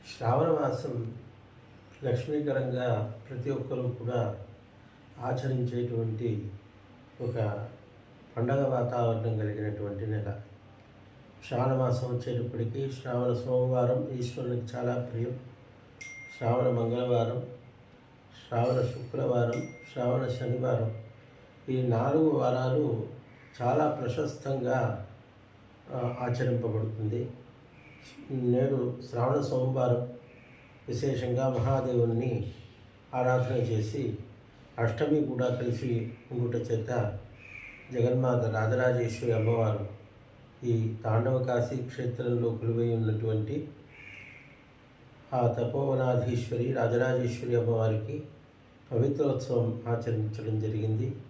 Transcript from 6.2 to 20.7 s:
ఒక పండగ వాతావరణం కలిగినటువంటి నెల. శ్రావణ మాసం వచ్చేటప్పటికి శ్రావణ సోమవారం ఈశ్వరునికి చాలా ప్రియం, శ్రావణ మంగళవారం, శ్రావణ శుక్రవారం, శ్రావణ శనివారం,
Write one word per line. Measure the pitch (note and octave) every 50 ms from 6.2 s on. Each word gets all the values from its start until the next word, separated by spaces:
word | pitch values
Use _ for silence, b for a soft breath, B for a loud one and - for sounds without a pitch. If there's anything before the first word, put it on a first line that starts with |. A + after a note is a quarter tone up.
| A#2 A2+ G#2+ G2+ - - - - - - - - - - - - - - - -
ఒక | B2 A#2 - A#2 A2 G#2+ G#2 G2+ A2 - - - - - - - - - - - - - -
పండగ | A2+ A#2+ B2 C3+ C#3 C#3
వాతావరణం | C3 B2+ B2 A#2+ A#2+ B2+ A#2+ A#2 A2+ A2+ A2 A2 A2+ G#2+
కలిగినటువంటి | G#2+ G#2 G#2 G#2 G#2+ G#2 G#2 G#2 - G#2 G2+ G2+ G2+ A2+
నెల. | G#2+ G#2+ G#2 G2+ G#2 - - - - - - - - - - - - - - - - - - - - - - -
శ్రావణ | - C3+ B2 B2+ C3 C3
మాసం | B2+ B2+ A#2+ - - -
వచ్చేటప్పటికి | B2 B2 A#2+ - C3 A#2+ A#2 A#2 - - A2+ A2+ G#2+ - C3+ C3+ C3+
శ్రావణ | C3+ - - C3 A#2+ B2 B2 B2 A#2
సోమవారం | - - C3 B2+ B2+ B2+ B2+ B2+ B2 B2 A#2+ B2+ B2+ -
ఈశ్వరునికి | - C3 A#2+ A#2+ - - C#3 B2 B2 B2 A#2 A2 - -
చాలా | B2 A#2+ B2 B2
ప్రియం, | A#2+ - - - A2+ A#2 B2 C3 - - - - - - - - - - - - - - - - - - - -
శ్రావణ | - B2+ A2+ A#2+ B2+ B2+ B2+
మంగళవారం, | A#2+ A#2 A2+ A2+ A#2 B2 B2+ B2 B2 A#2+ A2+ - - - - - - - - - - - - - - - - - - - - - - - -
శ్రావణ | - B2 A#2 A#2+ B2+ B2+ B2+
శుక్రవారం, | B2+ B2+ - - B2 - - C3+ C#3 C3+ B2 B2 A#2 A#2 A#2+ - - - - - - - -
శ్రావణ | C3 B2 B2 B2 C3 C3
శనివారం, | B2 B2 - B2+ A#2+ A#2+ B2 B2+ B2+